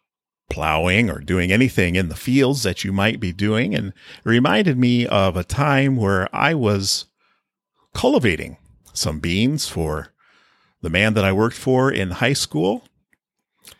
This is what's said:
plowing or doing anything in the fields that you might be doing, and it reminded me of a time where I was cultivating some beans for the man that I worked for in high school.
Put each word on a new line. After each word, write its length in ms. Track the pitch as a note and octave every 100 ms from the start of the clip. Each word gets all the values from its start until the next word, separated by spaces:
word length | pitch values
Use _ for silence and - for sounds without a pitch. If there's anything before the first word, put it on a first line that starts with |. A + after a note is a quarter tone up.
| _ _ _ _ -
plowing 600 | D#2 D#2 D#2 F2 G2+ A2+
or 100 | C#2
doing 340 | D2 F2+ F2+
anything 420 | G#2 B2+ - F2 F2+
in 140 | F2
the 80 | -
fields 460 | - C3+ C3 C#3
that 200 | G#2 F2
you 80 | G2
might 300 | G2 G#2 A2
be 100 | F#2+
doing, 420 | F2+ G#2 G#2+ A2+
and 160 | G2 G2
it 40 | - - - A2+
reminded 520 | A#2 C#3+ G#3 F#3 B2+
me 300 | B2 A#2+ A#2+
of 300 | G#2 F#2+ F2+
a 60 | F2
time 500 | - D3 C3+ C#3 C3
where 320 | G2 F#2+ F#2+ -
I 180 | C#3+
was 520 | D#3+ A2 G2 G2 - - _ _ _ _ _ _ _ _
cultivating 640 | - B2+ C#4 A#2 D#2 C2+ - _ _ _
some 260 | - - D#2
beans 480 | E2+ F#2 B2 D3 -
for 460 | F2+ D2+ D2+ - _ _ _ _ _ _ _
the 80 | E2+
man 240 | F2 A2
that 100 | G#2+
I 80 | F#2+
worked 240 | F#2+ A2+ -
for 360 | C3 B2+ C3+
in 200 | - F#2+
high 220 | F2+ B2
school. 520 | C#3+ - D3+ F3+ A#3+ - _ _ _ _ _ _ _ -